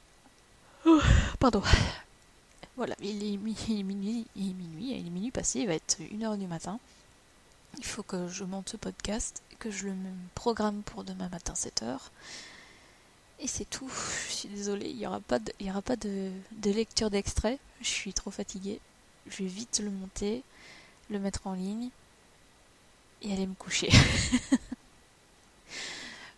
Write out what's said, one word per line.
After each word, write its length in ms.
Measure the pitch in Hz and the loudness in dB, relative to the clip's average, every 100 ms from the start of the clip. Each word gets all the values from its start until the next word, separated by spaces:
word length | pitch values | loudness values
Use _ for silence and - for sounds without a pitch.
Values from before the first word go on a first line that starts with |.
| - - - - - - - - 320 | -20 -20 -20 -20 -20 -20 -20 2 8
Ouh, 160 | 320 277 - - - | 10 10 8 8 4
pardon. 220 | 269 214 185 - - - - - - - - - - - | 6 6 8 6 6 -2 -12 -20 -20 -20 -20 -20 -14 -6
Voilà, 180 | 226 110 | -4 -2
il 220 | 202 208 | -4 -2
est 140 | 208 202 | -2 -2
mi-, 180 | 214 214 - | -4 -4 -2
il 120 | 214 | 0
est 20 | |
minuit, 420 | 190 196 196 233 226 - | -2 -2 -2 -4 -6 -6
il 160 | 196 | -4
est 20 | |
minuit, 380 | 185 175 160 254 | -4 -8 -8 -6
il 160 | 233 170 | -4 -4
est 20 | |
minuit 220 | 175 226 | -4 -4
passé, 280 | - 170 240 | -2 -2 0
il 80 | 240 | 0
va 80 | 160 | 0
être 220 | - - - | 0 -4 -4
une 120 | 214 | -4
heure 140 | 226 208 | -4 -2
du 100 | 190 | -4
matin. 320 | 165 - 208 - - - - - - - - - - | -6 -6 -8 -10 -20 -20 -20 -20 -20 -20 -20 -18 -10
Il 80 | - | -8
faut 180 | - | -8
que 240 | 202 185 180 | -4 -4 -4
je 160 | 180 190 | -4 -6
monte 240 | 190 185 | -6 -6
ce 80 | 214 | -8
podcast, 680 | - 185 - 214 - - - - | -8 -6 -4 -4 -4 -10 -16 -10
que 100 | 220 | -8
je 160 | 196 196 | -6 -4
le 80 | |
me 180 | 190 185 185 180 | -6 -6 -10 -12
programme 480 | - 240 226 214 208 | -4 -2 0 0 -2
pour 200 | 208 220 | -6 -10
demain 260 | 190 185 185 | -10 -8 -8
matin 260 | 175 - - | -6 -6 -6
sept 280 | - - | -4 -4
heures. 280 | 226 262 - - - - - - - - - - - - - - | -4 -6 -10 -18 -16 -16 -16 -18 -20 -20 -20 -20 -20 -20 -20 -10
Et 80 | 302 | -8
c'est 180 | - - | -6 -6
tout. 240 | - 269 - - - - | -8 -8 -8 -6 -4 -4
Je 40 | |
suis 160 | - 214 | -6 -6
désolée, 400 | 202 202 202 214 | -6 -2 -2 -4
il 80 | 240 | -6
y 80 | 202 | -4
aura 140 | 196 | -4
pas 200 | 202 - | 0 0
de, 120 | 214 - | 0 -6
il 80 | 196 | -4
y 20 | |
aura 120 | 196 | -2
pas 160 | - 247 | -2 -2
de, 340 | 214 196 190 185 190 | -2 -4 -4 -6 -12
de 180 | 214 208 | -2 2
lecture 380 | 208 220 - 220 | 2 2 0 2
d'extrait. 500 | 202 202 - 214 269 - - | 2 0 0 0 0 -6 -8
Je 60 | 240 | -2
suis 260 | - 196 | -2 -2
trop 180 | 190 - | -6 -6
fatiguée. 480 | 196 202 190 196 214 - - - - - | -6 -6 -6 -6 -8 -10 -20 -20 -20 -14
Je 160 | - | -6
vais 60 | 190 | -4
vite 320 | 185 240 - | -6 -4 -4
le 80 | 208 | -2
monter, 520 | 196 190 - 202 240 - - - - - - - | -6 -8 -4 -2 -2 -6 -18 -20 -20 -20 -20 -6
le 100 | 208 | -2
mettre 280 | 196 - 196 | -2 -2 -4
en 60 | |
ligne 360 | 185 190 214 247 - - - - - - - - - - - - - | -4 -4 -4 -6 -10 -20 -20 -20 -20 -20 -20 -20 -20 -20 -20 -20 -10
et 120 | 208 | -2
aller 140 | 190 190 | 0 0
me 80 | 190 | -4
coucher. 340 | - - - - | -4 0 8 10
<laughs> 60 | - - - 247 - 269 - - - - - - - - - - - - - - - - - | 10 6 4 2 4 2 2 -12 -14 -20 -20 -20 -20 -20 -20 -20 -14 -10 -10 -10 -12 -14 -16